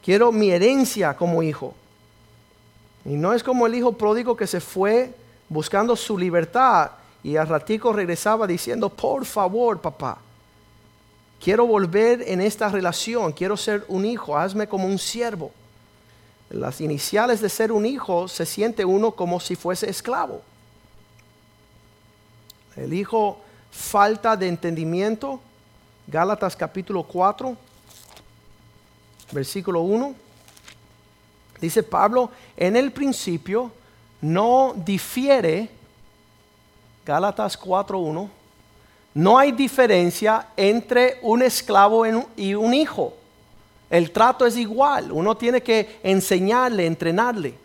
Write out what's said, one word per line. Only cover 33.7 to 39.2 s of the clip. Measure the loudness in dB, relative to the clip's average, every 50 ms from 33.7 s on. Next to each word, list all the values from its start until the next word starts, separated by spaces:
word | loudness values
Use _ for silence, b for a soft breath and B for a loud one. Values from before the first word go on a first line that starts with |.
| -12 b b b b b b b b _
no | -4 -2 0 2 2 4 4 4 4 2 0
difiere", | -6 -4 -2 -2 -4 -4 -6 -6 -4 2 4 4 4 4 0 0 0 -4 -8 -12 -20 -20 -20 _ _ -20 -20 _ _ _ _ _ _ _ _ _ _ _ _ _ _ _ _ _ _ _
Gálatas | -2 -2 0 0 0 -2 -2 -4 -4 -6
cuatro | -8 -4 -2 -2 -2 -2 -2 -4 -4
uno, | -4 -4 -4 -6 -8 -10 -14 _ _ _ _ _ _ _ _ b b b b b b b _
"no | 2